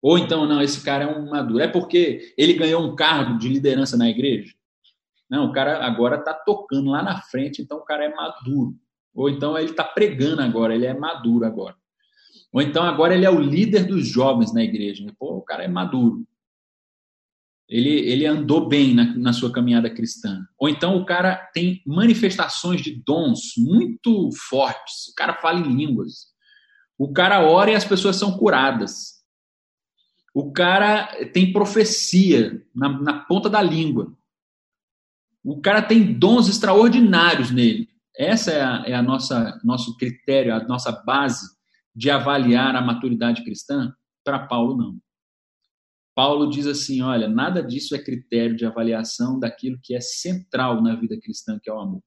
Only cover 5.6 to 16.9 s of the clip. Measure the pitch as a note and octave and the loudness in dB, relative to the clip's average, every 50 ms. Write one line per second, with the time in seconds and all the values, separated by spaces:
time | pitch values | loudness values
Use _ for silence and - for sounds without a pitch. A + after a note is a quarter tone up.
5.6 | C3+ C#3+ D#3 D#3 C3 B2 A#2 G#2+ - D3+ D3+ D3 - D#3+ D#3 - - - G#3 - | -2 -2 -2 -2 -4 -4 -2 0 0 0 0 -2 -4 -8 -8 -4 -2 -2 -2 -2
6.6 | - - C3+ C#3 C#3 C#3 C#3 D3+ F3 G3 F#3 F#3+ - _ - B2+ C3+ C#3+ C#3 - | -4 -4 -4 -2 -2 0 -2 -2 -2 -4 -6 -8 -10 _ -6 -6 -6 -6 -8 -12
7.6 | D3 - C#3+ D#3 - - D3+ D3+ D3 D3+ D3+ - D#3 - - - B2 B2 C#3 C#3+ | -12 -12 -12 -14 -8 -6 -4 -4 -2 -4 -4 -6 -10 -10 -10 -10 -8 -4 -2 -2
8.6 | A#2+ G2 - _ _ _ _ _ _ _ _ - C3 C#3+ C#3 C#3 D3 D3 D#3+ D#3+ | -2 -4 -6 _ _ _ _ _ _ _ _ -2 -2 -2 -2 -2 -4 -4 -2 -2
9.6 | D#3+ E3 - - - - - - G#3+ G#3 C#3+ B2+ C3+ D3+ D#3+ D3 C3+ A#2+ A2 A2+ | -4 -4 -4 -6 -6 -4 0 0 0 0 2 0 -2 -2 0 0 -2 -2 0 0
10.6 | A2+ A2+ A2+ A#2 B2 B2+ C3 C#3+ D3+ D#3+ E3+ - A#2 A#2 A#2 A#2 A2+ A2+ G#2 G2+ | 0 0 0 0 -2 -2 -4 -6 -6 -8 -8 -4 0 2 2 2 2 0 -4 -6
11.6 | F#2 F2 - _ _ _ _ _ _ _ _ _ _ _ _ - _ _ - B2+ | -12 -12 -14 _ _ _ _ _ _ _ _ _ _ _ _ -20 _ _ -2 -2
12.6 | D3 C#3 D3 E3 E3+ F3 D3+ C#3 D#3+ E3+ F#3 F#3 F#3 F#3+ F#3 D#3+ C#3+ C#3 C#3+ E3 | -2 0 0 0 0 0 2 2 4 4 4 6 6 6 4 4 2 2 2 2
13.6 | G#3+ A3+ F#3+ G3+ F3+ F3+ G3 F3 C3+ G#2+ - A#2+ B2+ C3+ B2+ A#2+ A2+ - - A#2 | 2 4 4 2 2 2 0 -2 -2 0 0 2 2 4 4 2 0 2 2 0
14.6 | A2+ G2+ G2 G#2 G#2 G2+ G2+ G2+ G2+ G#2 - _ C3 D3+ F3+ F#3+ - - - - | 0 0 -2 -4 -4 -6 -6 -8 -14 -16 -14 _ -10 -10 -10 -10 -8 -10 -10 -8
15.6 | F2+ F#2+ - - - F3+ C3+ C3 A#2+ A2+ G2+ - - _ _ _ _ _ _ _ | -6 -6 -4 -4 -4 -2 0 2 2 2 2 0 -8 _ _ _ _ _ _ _
16.6 | _ _ _ _ _ _ | _ _ _ _ _ _